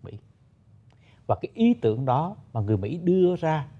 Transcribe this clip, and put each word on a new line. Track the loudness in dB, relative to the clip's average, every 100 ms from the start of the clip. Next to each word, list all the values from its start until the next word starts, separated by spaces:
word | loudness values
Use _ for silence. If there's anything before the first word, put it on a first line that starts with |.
Mỹ." | -18 -18 -20 _ _ _ _ _ _ _ _ _ -4
Và | -4
cái | -4
ý | 2 2
tưởng | 4 0 0
đó | 0 -2 -2 -8 -8
mà | -4
người | 0 -2
Mỹ | -2 -2
đưa | 0 2 2 2
ra | -2 -2 -4